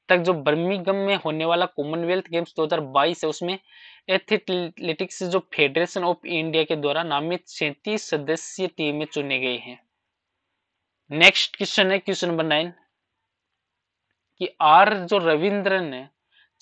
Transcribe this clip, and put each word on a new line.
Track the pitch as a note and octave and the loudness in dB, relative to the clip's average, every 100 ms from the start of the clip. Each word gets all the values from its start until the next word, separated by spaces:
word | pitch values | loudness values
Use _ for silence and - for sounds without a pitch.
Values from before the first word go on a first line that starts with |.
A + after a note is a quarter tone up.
| - | 0
तक | F#3 | 2
जो | E3+ | 4
बर्मिंघम | F3 C#3 D3+ E3+ G3 F3 | 0 2 0 0 -2 -2
में | G3 G3 G3 | -2 0 -2
होने | D#3 D#3 | -2 -2
वाला | D#3+ E3+ F3 | 0 2 0
कॉमनवेल्थ | - D3 D#3+ E3+ F#3 F3+ | -2 -4 -4 0 -2 -2
गेम्स | E3 E3+ - | -4 -4 -4
दो | |
हज़ार | D#3 E3 | -2 -2
बाईस | C#3+ C#3 D3 F3 | -2 0 0 0
है | D#3 | -4
उसमें | D#3 E3+ F#3+ - - - - - | -4 -6 -6 -10 -20 -20 -18 -2
Athletics | F#3 - G#3+ - F3+ F3 - F3+ D#3 F3+ - | -2 0 -2 0 -4 -4 -6 -6 -6 -8 -6
जो | F#3 F#3 - | -2 -2 -2
Federation | - D3 C#3 E3+ - | 2 2 2 -2 -2
of | F3+ F3 - | -2 -4 -4
India | E3 D#3+ D#3+ D#3 | -4 -2 0 0
के | D#3+ | -2
द्वारा | D3 D3 | -2 -2
नामित | E3+ C#3+ D#3 F3 - | -2 -4 -4 -6 -8
सैंतीस | - D#3 C#3+ - G#3+ - | -6 -6 -6 -6 -6 -4
सदस्यीय | D#3 C#3+ D#3+ - - F#3 | -4 -2 -4 -6 -8 -8
टीम | - D#3 D3 | -4 -4 -4
में | D3+ | -6
चुने | - C#3 C3+ | -6 -4 -4
गए | B2+ B2 | -4 -6
हैं। | B2+ B2 _ _ _ _ _ _ _ _ _ _ _ _ _ | -10 -20 _ _ _ _ _ _ _ _ _ _ _ _ _
नेक्स्ट | D3 F3+ F#3 - - | 4 6 6 -2 -4
क्वेश्चन | G3 - F#3+ | -2 2 2
है | G3 | 2
क्वेश्चन | - F#3+ F3 | -2 -2 -2
नंबर | E3 | 0
नाइन | D#3+ D3+ E3+ E3+ _ _ _ _ _ _ _ _ _ _ _ _ _ _ _ _ | 0 0 0 -8 _ _ _ _ _ _ _ _ _ _ _ _ _ _ _ _
कि | F#3 - | -10 0
आर | D#3 D#3+ G3+ G#3 | 6 8 8 4
जो | F3 G3+ | 0 2
रविंद्रन | E3+ D3+ F#3 G3+ G3 F#3+ E3+ | 4 2 2 0 0 0 -2
है | B2+ C#3 _ _ _ _ _ | -8 -14 _ _ _ _ _